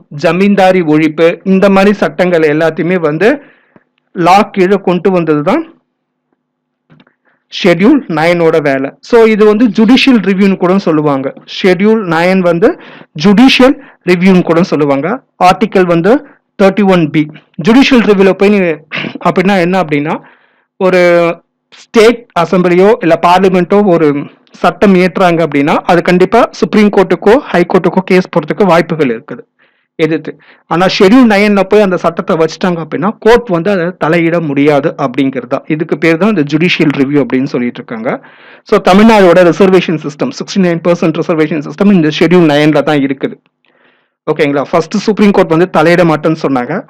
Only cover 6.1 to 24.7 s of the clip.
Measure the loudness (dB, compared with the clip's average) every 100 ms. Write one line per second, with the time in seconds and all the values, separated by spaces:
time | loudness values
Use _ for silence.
6.1 | _ _ _ _ _ _ _ _ _ _
7.1 | _ _ _ _ -4 0 2 2 2 0
8.1 | -2 0 0 2 0 0 -2 -6 -12 0
9.1 | 2 4 4 2 2 0 2 2 2 2
10.1 | 0 0 0 0 0 0 0 0 -2 -2
11.1 | -2 -4 -8 -10 -4 0 2 0 0 -2
12.1 | -2 0 0 0 0 0 -2 -12 -20 -20
13.1 | -2 2 4 4 4 2 0 -8 _ -4
14.1 | 0 2 2 2 0 0 -2 -2 -2 -4
15.1 | -8 _ -2 0 0 0 0 0 0 0
16.1 | 0 -2 _ _ -2 0 2 0 0 0
17.1 | -2 -4 -8 _ -6 2 2 4 2 2
18.1 | 2 2 2 0 0 -2 -6 -10 -12 -12
19.1 | -6 -4 -2 0 0 0 -2 -2 -4 -4
20.1 | -8 -12 _ _ _ _ -4 0 2 2
21.1 | 2 0 -4 _ _ _ -20 -4 2 2
22.1 | 2 -4 -4 -2 0 0 2 2 2 0
23.1 | 0 2 2 2 0 0 0 2 2 0
24.1 | -2 -8 _ _ -4 -4